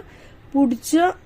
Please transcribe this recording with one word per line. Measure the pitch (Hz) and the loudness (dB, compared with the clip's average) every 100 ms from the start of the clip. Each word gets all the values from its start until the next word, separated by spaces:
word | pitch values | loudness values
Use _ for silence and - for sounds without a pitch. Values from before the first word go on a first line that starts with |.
| - - - - - | -6 -18 -20 -20 -6
पुढचं | 277 269 233 - 320 359 - | 0 0 -2 -2 0 0 -2